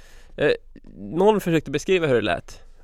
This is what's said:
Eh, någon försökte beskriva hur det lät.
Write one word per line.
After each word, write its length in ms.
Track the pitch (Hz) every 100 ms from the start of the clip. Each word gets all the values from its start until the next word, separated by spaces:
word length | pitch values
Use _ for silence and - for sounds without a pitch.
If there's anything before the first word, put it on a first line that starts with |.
| - - - -
Eh, 140 | 143 - - - - -
någon 440 | 101 139 202 208
försökte 300 | 180 160 139
beskriva 360 | 139 - 185 160
hur 80 | 120
det 60 |
lät. 400 | 104 85 - - - -